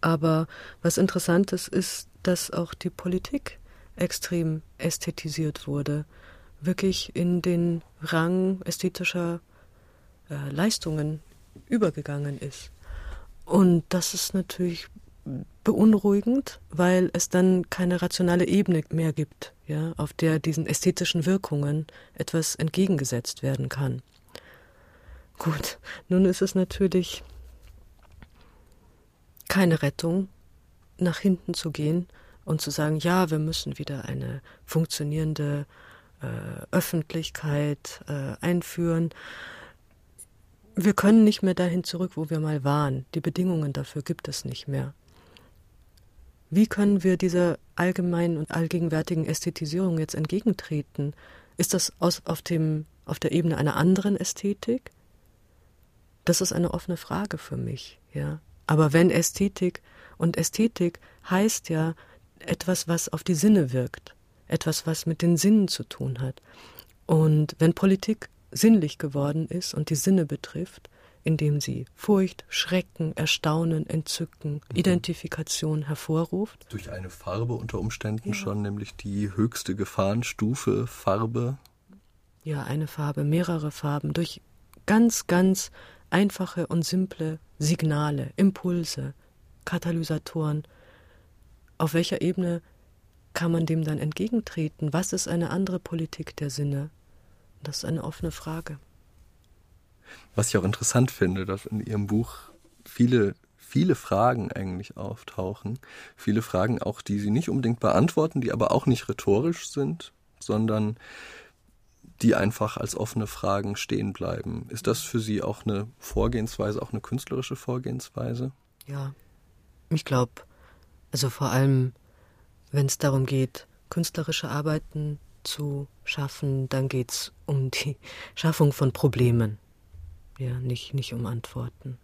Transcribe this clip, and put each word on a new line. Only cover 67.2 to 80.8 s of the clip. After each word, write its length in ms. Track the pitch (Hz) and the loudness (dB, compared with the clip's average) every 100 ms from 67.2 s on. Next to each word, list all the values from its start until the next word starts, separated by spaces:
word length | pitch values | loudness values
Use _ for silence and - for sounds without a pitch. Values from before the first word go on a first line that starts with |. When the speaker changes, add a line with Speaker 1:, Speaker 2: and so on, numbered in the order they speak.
| 156 151 151 - | 6 6 2 4
Speaker 1:
wenn 120 | 160 | 2
Politik 560 | 170 196 190 - 220 - _ _ | 4 4 4 2 -4 -6 _ _
sinnlich 480 | - 220 226 151 - | 4 6 8 4 -2
geworden 500 | 156 143 143 151 160 | -4 0 0 0 -2
ist 240 | 180 - | -4 -4
und 160 | - 151 | -4 -2
die 60 | |
Sinne 320 | 147 - 190 156 | 0 4 4 4
betrifft, 640 | 147 - 151 185 - - _ - _ | -4 -8 -8 -10 -10 -20 _ -20 _
indem 360 | - 156 151 147 | -2 2 2 0
sie 260 | 139 127 127 | -2 -6 -8
Furcht, 500 | _ - 202 185 - - | _ 2 4 4 -2 -8
Schrecken, 680 | - - 185 180 - 156 - | -4 0 0 -2 -4 -4 -2
Erstaunen, 680 | 156 - 160 156 165 156 - | -2 0 2 2 2 0 0
Entzücken, 680 | 156 156 - 170 _ 156 | -4 -2 -6 -6 _ -8
Speaker 2:
Mhm. 220 | 147 - 120 | -8 -6 0
Speaker 1:
Identifikation 1080 | 180 180 - 165 165 - 156 - 156 151 | 4 2 0 -6 -6 -8 -4 -2 0 -2
hervorruft. 840 | 147 151 - 156 165 180 214 - - | -2 -6 0 0 0 -2 -4 -6 -12
Speaker 2:
Durch 200 | 107 - | -12 -10
eine 200 | 90 92 | -10 -10
Farbe 440 | - - 95 117 | -10 -6 -2 -2
unter 240 | 120 117 101 | -2 -4 -4
Umständen 520 | 104 - 110 107 202 | -4 -4 -4 -4 -4
Speaker 1:
Ja. 40 | |
Speaker 2:
schon, 280 | 202 196 104 | -4 -2 -2
nämlich 320 | 104 101 104 - | -2 -4 -8 -10
die 340 | 101 101 104 | -6 -2 -2
höchste 420 | 95 113 - - 98 | 0 0 0 -6 -4
Gefahrenstufe, 1080 | 98 - 98 107 120 - 110 127 - 98 | -4 0 0 0 -4 -2 -2 0 0 0